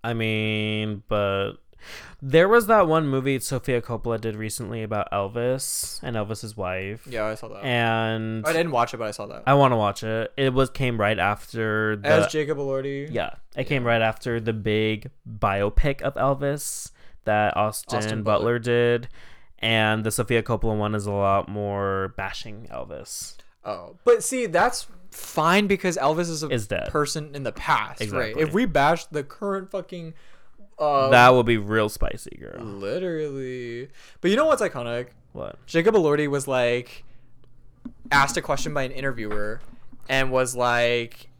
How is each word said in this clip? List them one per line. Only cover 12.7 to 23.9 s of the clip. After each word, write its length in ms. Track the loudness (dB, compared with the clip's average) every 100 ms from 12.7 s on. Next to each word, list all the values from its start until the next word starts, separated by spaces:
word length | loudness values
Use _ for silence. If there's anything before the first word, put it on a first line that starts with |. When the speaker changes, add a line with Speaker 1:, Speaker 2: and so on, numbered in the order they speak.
| -4 -4 -8 -6
Speaker 1:
Yeah, 200 | -4 -4 -6 -12 -6
it 80 | -2
came 180 | 0
Speaker 2:
Yeah. 60 | 2
Speaker 1:
right 100 | 4
after 400 | 2 0 -4 -2
the 120 | -2
big 580 | -2 0 2 2 -2 -6 -16 -16
biopic 760 | -2 0 2 4 4 4 2
of 140 | -4 0
Elvis 760 | 0 0 -2 -4 -6 -8 -12 -16 -20 -10
that 320 | 0 2 2 2
Austin 440 | 0 -2 -4 -2
Speaker 2:
Austin 240 | -2 -2
Speaker 1:
Butler 360 | 2 2 2 0
Speaker 2:
Butler. 0 |
Speaker 1:
did, 480 | 2 2 4 2 -2 -14 -16 -20 -20 -4
and 440 | 2 4 4 2
the 80 | 0
Sofia 320 | -2 2 2
Coppola 340 | 2 0 0 0
one 160 | 0
is 120 | -2 -2
a 40 |
lot 360 | 2 4 4 2
more 640 | -4 -4 -2 -2 -2 -4 -6
bashing 500 | -8 -8 -10 -14 -12
Elvis. 680 | -10 -10 -12 -12 -12 -12 -16 -20 _ -10
Speaker 2:
Oh, 320 | -10 -12